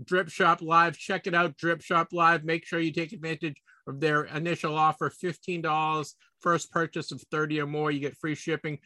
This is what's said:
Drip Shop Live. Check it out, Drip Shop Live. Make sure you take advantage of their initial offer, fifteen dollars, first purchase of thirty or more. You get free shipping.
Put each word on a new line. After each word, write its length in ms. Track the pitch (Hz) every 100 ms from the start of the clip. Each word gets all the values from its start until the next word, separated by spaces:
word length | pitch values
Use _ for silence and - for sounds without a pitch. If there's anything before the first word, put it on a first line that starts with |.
Drip 240 | 123 180 175
Shop 320 | - 180 170
Live. 380 | 160 165 170 151
Check 280 | - 190 196
it 80 |
out, 220 | 170 175 -
Drip 240 | 165 165
Shop 280 | - 175 170
Live. 320 | 175 165 170
Make 220 | 156 165 -
sure 120 | 170
you 140 | 165
take 200 | 156 160
advantage 440 | 190 160 160 165 143 _ _ -
of 100 | 135
their 260 | 156 151
initial 520 | 151 160 170 165 165 156
offer, 320 | 156 151 147
fifteen 540 | - 180 160 - 175
dollars, 520 | 160 156 156 156 147 - _ _
first 300 | 175 170 -
purchase 400 | 175 165 170 147
of 120 | 139 -
thirty 280 | 156 151 151
or 80 | 147
more. 240 | 151 151
You 100 | 143
get 180 | 139 -
free 160 | 160
shipping. 440 | 151 - 147 160 147